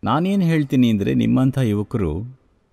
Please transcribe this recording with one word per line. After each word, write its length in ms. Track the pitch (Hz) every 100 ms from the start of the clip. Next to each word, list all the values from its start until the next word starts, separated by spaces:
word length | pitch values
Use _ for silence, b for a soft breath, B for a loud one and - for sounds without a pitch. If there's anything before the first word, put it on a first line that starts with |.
ನಾನೇನ್ 400 | - 135 185 202
ಹೇಳ್ತೀನಿ 480 | 170 160 143 135 123
ಅಂದ್ರೆ, 240 | 107 98
ನಿಮ್ಮಂಥ 440 | 131 113 123 131 131
ಯುವಕರು 520 | 123 104 104 120 87 78 120 131 _ _ _